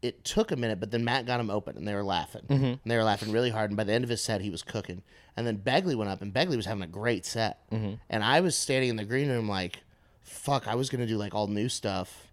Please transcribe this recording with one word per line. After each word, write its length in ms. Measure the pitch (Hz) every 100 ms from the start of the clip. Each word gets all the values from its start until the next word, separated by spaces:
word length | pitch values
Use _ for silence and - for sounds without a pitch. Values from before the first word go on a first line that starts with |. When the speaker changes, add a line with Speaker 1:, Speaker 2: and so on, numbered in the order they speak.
Speaker 1:
it 220 | 123 -
took 280 | - - 220
a 40 | 143
minute, 240 | 120 104
but 120 | 101
then 120 | 117
Matt 220 | 117 131 120
got 140 | 123
him 80 | 113
open, 260 | 104 - -
and 100 | 92
they 60 | 101
were 80 |
laughing, 400 | 98 90 - 110 -
Speaker 2:
Mm-hmm. 140 | 139 135
Speaker 1:
and 140 | 127 110
they 100 | 117
were 80 |
laughing 280 | 110 101 107
really 160 | 110 123
hard, 220 | 110 107
and 40 | 104
by 60 |
the 80 | 104
end 100 | 110 127
of 40 |
his 120 | 113
set, 160 | - 107
he 100 | 101
was 120 | 82
cooking, 380 | - 113 - 92 - - - -
and 100 | 120
then 120 | 104
Begley 380 | 104 139 185 127
went 140 | 104
up, 120 | 95
and 120 | 101
Begley 220 | 98 175 131
was 100 | 101
having 180 | 110
a 40 | 87
great 380 | 92 117 110 -
set, 340 | 113 110 - _
Speaker 2:
Mm-hmm. 240 | 110 107 107 -
Speaker 1:
and 140 | 113
I 160 | 107 147
was 160 | 180 -
standing 340 | - 131 127
in 60 | 110
the 80 | 107
green 220 | 127 143
room 200 | 123 110
like, 300 | 98 90 - - _ _ _
"Fuck, 440 | - - - 139 -
I 80 | 120
was 140 | 135
gonna 160 | 127 120
do, 100 | 110
like, 180 | 101 98
all 120 | 104
new 200 | 104 120
stuff. 600 | - 107 95 90 - -